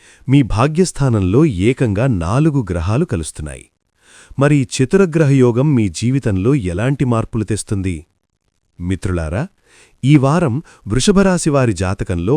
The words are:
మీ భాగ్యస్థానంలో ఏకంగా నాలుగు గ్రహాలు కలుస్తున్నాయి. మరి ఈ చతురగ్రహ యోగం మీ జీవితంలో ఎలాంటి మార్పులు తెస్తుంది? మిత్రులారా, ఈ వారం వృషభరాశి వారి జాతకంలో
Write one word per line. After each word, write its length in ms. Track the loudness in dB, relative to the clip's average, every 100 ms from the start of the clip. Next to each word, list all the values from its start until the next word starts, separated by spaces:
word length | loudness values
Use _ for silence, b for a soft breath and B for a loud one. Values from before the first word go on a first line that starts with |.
| b b 0
మీ 140 | 2 2
భాగ్యస్థానంలో 920 | 2 0 0 -2 0 0 2 2 2 2 2
ఏకంగా 460 | 0 0 -2 0 0 -2
నాలుగు 460 | -2 0 0 -2
గ్రహాలు 420 | -4 -4 -2 -2 -2
కలుస్తున్నాయి. 600 | -4 -6 -10 -14 -14 -20 _ _ b b b b -2
మరి 180 | 2 2
ఈ 100 | 0
చతురగ్రహ 640 | -2 2 2 2 2 2 4
యోగం 320 | 4 2 2
మీ 140 | 2 0
జీవితంలో 600 | -2 -2 -2 0 0 0 0 -2
ఎలాంటి 400 | -4 -2 -2 -2
మార్పులు 400 | -2 -2 -6 -4
తెస్తుంది? 500 | -6 -4 -6 -4 -8 -12 _ _ _ _ _ _ -10
మిత్రులారా, 640 | -6 -4 -4 -4 -4 -6 -8 _ b b b b
ఈ 100 | 2 4
వారం 380 | 4 0 0 -4 b b -6
వృషభరాశి 640 | -2 2 2 2 0 0
వారి 240 | 0 0
జాతకంలో 600 | -2 -4 -4 -4 -4 -2